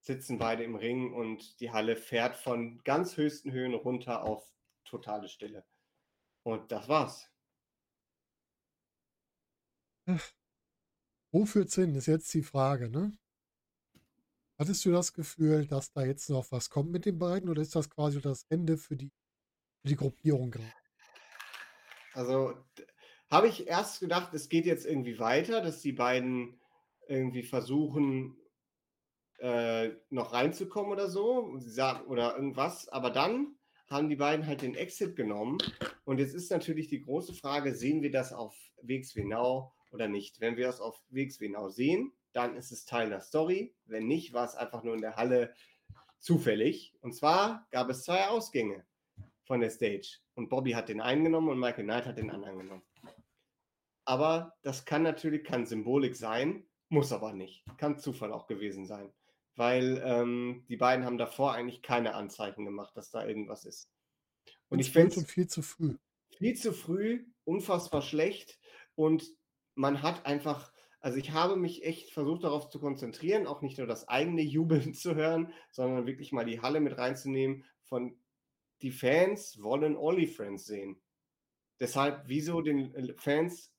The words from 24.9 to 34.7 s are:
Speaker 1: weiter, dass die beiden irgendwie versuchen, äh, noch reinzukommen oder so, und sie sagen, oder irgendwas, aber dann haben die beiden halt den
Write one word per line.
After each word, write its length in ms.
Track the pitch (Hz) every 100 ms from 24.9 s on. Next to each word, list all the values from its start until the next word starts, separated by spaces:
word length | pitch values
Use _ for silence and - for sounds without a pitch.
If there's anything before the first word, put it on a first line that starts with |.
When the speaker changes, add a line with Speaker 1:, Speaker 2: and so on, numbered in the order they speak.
| 151 123 110
Speaker 1:
weiter, 440 | 113 135 - 226
dass 200 | 175 -
die 120 | 139
beiden 680 | 123 123 127 127 127 120 - _ _ _ _ -
irgendwie 340 | 135 127 123
versuchen, 960 | 123 131 110 139 151 143 143 131 131 - _ _ _ _ _ _ _ _ _ _
äh, 540 | 123 120 117 113 113 110 _
noch 200 | 131 110
reinzukommen 600 | 120 139 165 185 208 202
oder 180 | 196 202
so, 300 | 180 214 254
und 220 | 220 135
sie 100 | 120
sagen, 340 | 113 131 120 -
oder 300 | 123 120 127
irgendwas, 520 | 139 131 147 175 -
aber 200 | 135 123
dann 460 | 127 156 240 285 - _ _ _
haben 200 | 139 151
die 60 | 143
beiden 300 | 143 156 156
halt 160 | 143
den 140 | 135